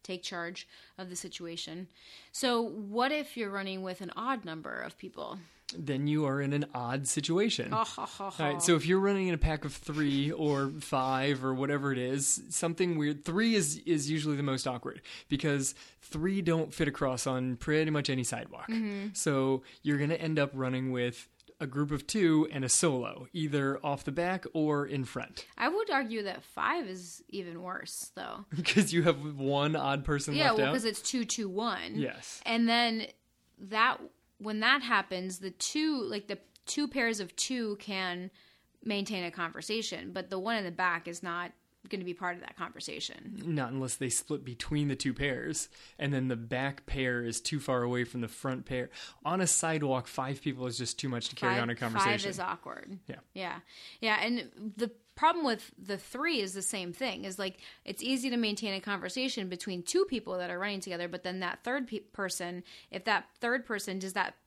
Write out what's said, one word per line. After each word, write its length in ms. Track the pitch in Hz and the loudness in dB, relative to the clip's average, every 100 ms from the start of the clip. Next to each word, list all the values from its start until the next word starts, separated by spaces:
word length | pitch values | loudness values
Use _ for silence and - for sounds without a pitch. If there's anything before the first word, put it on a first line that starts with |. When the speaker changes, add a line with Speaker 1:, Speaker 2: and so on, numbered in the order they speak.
Speaker 1:
take 220 | - 185 | -8 -8
charge 420 | - 180 170 180 - - - - | -6 -6 -6 -8 -14 -20 -20 -14
of 100 | 185 | -10
the 60 | |
situation. 720 | 180 185 - 170 170 - 165 185 - - - - | -8 -10 -10 -8 -8 -8 -10 -12 -16 -20 -20 -12
So 280 | - 254 233 | -2 2 2
what 520 | 226 196 202 220 262 | 0 -4 -4 0 2
if 240 | 302 294 233 | 2 -2 -4
you're 120 | 208 | -4
running 320 | 196 190 190 | -2 -4 -4
with 180 | 185 185 | -6 -6
an 100 | 190 - | -8 -4
odd 280 | 240 262 | -2 -2
number 360 | 180 160 69 60 | -4 -8 -6 -6
of 180 | 62 - | -8 -10
people? 400 | 185 - 71 190 170 - - | -14 -10 -8 -10 -14 -14 -10
Speaker 2:
Then 320 | - 143 139 147 | -6 -2 0 2
you 180 | 151 147 | 4 2
are 160 | 135 | 2
in 100 | 139 | 0
an 140 | 143 147 | 0 -2
odd 320 | 127 120 135 135 | -2 -2 -2 0
situation. 640 | - 143 170 226 - 113 | -2 2 2 2 0 0
Speaker 1:
Ha, 140 | 220 | 0
ha, 200 | 220 - | 0 -2
ha, 240 | - - 196 | -8 -6 -8
ha. 140 | 180 | -2
Speaker 2:
All 80 | 151 | 0
right, 80 | 143 | 2
so 120 | - 165 | 6 6
if 80 | |
you're 140 | 156 190 | 6 4
running 280 | 196 196 185 | 6 4 2
in 60 | |
a 40 | 160 | 4
pack 260 | 160 151 | 2 2
of 80 | 147 | -4
three 580 | - - 151 147 139 143 | -8 -6 0 2 4 2
or 360 | 147 151 139 139 151 | 2 2 2 0 -4
five 600 | - 139 131 131 139 135 | 0 2 2 2 2 2
or 100 | 131 | 0
whatever 380 | 131 139 143 139 | 0 2 2 2
it 60 | 127 | 2
is, 440 | 127 139 135 - - | 2 2 2 0 -2
something 480 | - 170 170 180 160 | -2 0 2 2 4
weird. 260 | 147 147 | 2 0
Three 300 | - 175 226 | 0 4 6
is, 240 | 220 151 131 165 | 4 4 0 2
is 240 | 156 143 | 2 2
usually 260 | 156 151 143 | 0 2 2
the 60 | |
most 240 | 143 131 135 | 2 0 0
awkward 340 | 123 135 - - - - | -4 -6 -8 -14 -16 -2
because 460 | 143 - 143 131 - - _ | 2 4 2 2 -4 -20 _
three 400 | - 156 175 196 | -8 -2 2 2
don't 320 | 170 165 156 | 4 4 2
fit 140 | - 151 | 0 0
across 380 | - 139 123 135 | 2 0 2 0
on 300 | 127 127 120 | 0 0 -2
pretty 340 | - 151 156 | 2 4 4
much 200 | 151 139 | 2 2
any 140 | 131 | 0
sidewalk. 420 | 120 117 - - - | 0 -4 -6 -12 -4
Speaker 1:
Mm-hmm. 420 | 226 214 202 208 | -2 0 -2 -4
Speaker 2:
So 480 | 190 165 139 131 135 - - | 0 2 4 4 2 -2 -6
you're 140 | 147 143 | 0 2
gonna 180 | 147 160 | 2 0
end 220 | 160 151 | 2 2
up 100 | 139 | 2
running 380 | 135 127 127 131 | 2 0 0 0
with 360 | 123 123 117 - _ - - | 2 0 -2 -16 _ -20 -8
a 80 | 147 | -4
group 240 | 135 147 | 0 0
of 160 | 147 - | 0 0
two 400 | 214 170 156 156 | 4 8 8 6
and 120 | 143 131 | 2 2
a 20 | |
solo, 600 | - 170 131 110 - 127 | 6 6 4 0 -6 -8
either 460 | 175 156 143 135 139 147 | -2 2 2 2 2 0
off 180 | 139 | 0
the 80 | - | 0
back 320 | 139 175 185 - | 0 0 0 -2
or 320 | 160 151 147 | 2 4 4
in 200 | 143 143 127 | 2 -2 -2
front. 400 | 127 - - - | -4 -8 -10 -14
<laughs> 40 | - | 0
Speaker 1:
I 120 | 247 | 2
would 200 | 381 427 | 2 2
argue 340 | 277 233 226 | 2 2 -2
that 180 | 196 180 | -4 -6
five 440 | - - - 339 220 | -10 0 2 2 -2
is 360 | 185 175 - - | -8 -12 -16 -10
even 320 | 196 175 170 | -8 -8 -8
worse, 480 | 180 185 - - - | -8 -8 -8 -10 -10
though. 300 | - - - 208 | -8 -8 -8 -6
Speaker 2:
Because 380 | 147 156 - 185 | -2 4 6 6
you 120 | 165 | 6
have 340 | 165 143 151 143 | 6 4 -2 -2
one 360 | 135 139 147 156 | 2 4 4 2
odd 280 | 135 139 | 2 0
person 300 | 139 143 147 | 2 0 0
Speaker 1:
Yeah, 140 | 147 269 | 4 4
Speaker 2:
left 100 | 220 | 6
Speaker 1:
well, 80 | - | 4
Speaker 2:
out? 40 | |
Speaker 1:
'cause 100 | 262 | 2
it's 160 | 220 - | 0 -2
two, 240 | - 262 | -2 -2
two, 240 | 226 - 202 | 0 -2 -2
one. 460 | 185 233 95 85 | -2 -2 -2 -4
Speaker 2:
Yes. 480 | 107 147 - - - | -2 -2 -4 -12 -8
Speaker 1:
And 240 | - 233 233 | 0 4 6
then 380 | 233 240 220 - - _ _ _ - | 6 4 0 -6 -12 _ _ _ -20
that, 420 | 190 214 247 - - _ _ _ | -2 4 4 4 -8 _ _ _
when 200 | 202 214 | -4 2
that 220 | 226 277 | 4 4
happens, 560 | 247 214 196 185 185 180 | 4 2 2 -4 -4 -6
the 140 | 185 | -10
two, 500 | - - 202 214 196 | -4 -2 2 2 2
like, 240 | - 208 202 | -2 -4 -4
the 120 | 196 - - - | -8 -10 -16 -4
two 220 | - 294 | -2 0
pairs 320 | 269 233 214 | 2 2 0
of 160 | 180 - | -4 -4
two 400 | - 254 220 208 | -2 0 0 -2
can 540 | - 190 185 175 180 _ - _ _ _ | -4 -2 -2 -4 -8 _ -20 _ _ _
maintain 400 | 220 202 196 196 | -2 0 0 -2
a 60 | 175 | -4
conversation, 800 | 170 165 - 165 220 220 180 185 | -4 -6 -6 -4 -2 -2 -6 -6
but 180 | 180 180 | -8 -4
the 80 | 190 | -4
one 180 | 202 226 | -2 -2
in 80 | |
the 60 | 185 | -2
back 340 | 170 185 170 170 | 2 2 2 -4
is 160 | 175 | -8
not 300 | 180 175 175 - _ _ - | -6 -6 -6 -12 _ _ -8
gonna 160 | 202 | -6
be 100 | 180 | -6
part 220 | 175 180 175 | -4 -4 -4
of 40 | |
that 140 | - - | -10 -8
conversation. 840 | - - - - - - - - | -10 -8 -10 -8 -8 -10 -12 -6
Speaker 2:
Not 280 | 170 151 120 | -2 0 0
unless 240 | 135 127 - | -2 -2 -2
they 120 | 127 | 0
split 360 | - - 147 | 0 -2 -6
between 420 | 127 117 - 147 143 | -4 -8 -2 2 2
the 60 | 135 | 2
two 160 | 135 | -2
pairs, 560 | 123 139 123 143 156 - - - - | 0 -2 0 -4 -4 -6 -12 -20 -4
and 160 | 143 | 0
then 140 | 135 131 | 2 2
the 80 | 117 | 0
back 500 | 113 127 139 139 - | -2 -2 -2 -4 -4
pair 360 | 143 127 120 | 0 2 0
is 160 | 117 113 | 0 -2
too 180 | - 151 | -2 -2
far 240 | 143 127 | 2 2
away 220 | 120 123 | 2 2
from 160 | 120 127 | 0 -2
the 80 | 113 | -6
front 380 | - 139 127 - | -4 -4 -4 -4
pair. 220 | 127 123 - - - | -4 -4 -10 -16 -6
On 160 | 147 185 | -2 2
a 60 | 180 | 4
sidewalk, 580 | - 160 160 147 127 120 | 4 4 2 2 2 0
five 340 | - 131 139 | -4 -2 -2
people 240 | 151 123 127 | -2 -2 -4
is 120 | 113 | -2
just 200 | 120 - | -4 -4
too 100 | 139 | -2
much 200 | 120 - | -2 -4
to 40 | - | -2
carry 180 | 123 | 2
Speaker 1:
Five, 80 | 120 | 2
Speaker 2:
on 80 | 120 | 2
a 40 | |
conversation. 440 | 117 120 110 196 208 | 0 0 4 4 2
Speaker 1:
five 60 | 196 | -2
is 80 | 180 | -4
awkward. 600 | 185 - - - - 190 - | -4 -6 -8 -12 -12 -14 -12
Speaker 2:
Yeah. 80 | - _ | -14 _
Speaker 1:
Yeah. 260 | 190 180 175 - - - - | -8 -8 -8 -12 -18 -18 -4
Yeah, 200 | 226 214 | 2 2
and 480 | 220 240 143 - 214 202 | 2 -2 -4 -10 -10 -4
the 160 | 233 - _ - | -4 -4 _ 4
problem 280 | 311 349 | 4 4
with 280 | 285 226 - - | 2 0 -6 -16
the 220 | 185 196 | -8 -8
three 420 | - 247 320 285 | -6 -2 0 0
is 140 | 196 | -2
the 80 | 190 | -2
same 300 | 185 202 180 | -4 -4 -6
thing, 320 | 170 262 190 | -4 -4 -4
is, 140 | 196 185 | -8 -4
like, 200 | 190 - - - | -6 -6 -20 -16
it's 180 | - 196 | -10 -6
easy 280 | 247 262 254 | 0 0 2
to 60 | 240 | 2
maintain 380 | 220 202 220 | 2 0 -2
a 60 | 190 | -4
conversation 680 | 208 196 180 262 262 247 190 | -2 -4 -2 -2 -2 -2 -4
between 340 | 180 - 180 | -4 -4 -4
two 220 | 175 359 | 0 2
people 340 | 392 240 185 180 | 2 0 -2 -4
that 120 | 180 | -2
are 100 | 180 | -2
running 200 | 202 196 | -2 -4
together, 280 | 190 170 175 | -4 -4 -4
but 160 | 175 | -4
then 160 | 185 190 | -4 -2
that 240 | 180 - | -4 -4
third 240 | 240 269 247 | -2 -2 -2
pe-, 100 | 214 | -6
person, 640 | - - 190 - 175 180 - - - | -8 -6 -4 -2 -4 -6 -12 -20 -10
if 120 | 196 | -6
that 220 | 226 202 - _ | 2 0 0 _
third 260 | 240 254 233 | 0 0 -2
person, 320 | 208 196 190 | -4 -2 -4
does 140 | 190 | -2
that 240 | 190 185 - | -2 -2 -4